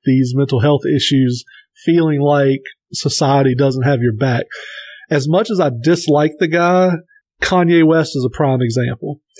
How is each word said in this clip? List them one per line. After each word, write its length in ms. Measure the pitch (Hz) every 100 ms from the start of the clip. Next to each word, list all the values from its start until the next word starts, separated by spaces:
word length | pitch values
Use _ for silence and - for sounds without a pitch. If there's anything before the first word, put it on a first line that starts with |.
| -
these 260 | 131 127 127
mental 260 | 139 127
health 200 | 139 147 -
issues 580 | 147 - 139 127 123 - - _ - -
feeling 360 | 170 160 143
like 400 | 143 143 139 135 - - _
society 600 | - 139 - 139 139 135 123
doesn't 280 | 139 131
have 180 | 131 135
your 140 | 120 110
back. 300 | 135 117 - - - - - - -
As 180 | 147 139
much 220 | 175 226
as 100 | 196
I 100 | 156 117
dislike 520 | 135 170 - 147 156 -
the 80 | 170
guy, 440 | 170 175 180 185 165 - _ _ _
Kanye 440 | - 185 170 170 156
West 300 | 160 156 143
is 100 | 127
a 100 | -
prime 260 | 147 131
example. 580 | 123 117 123 120 - 143 _ -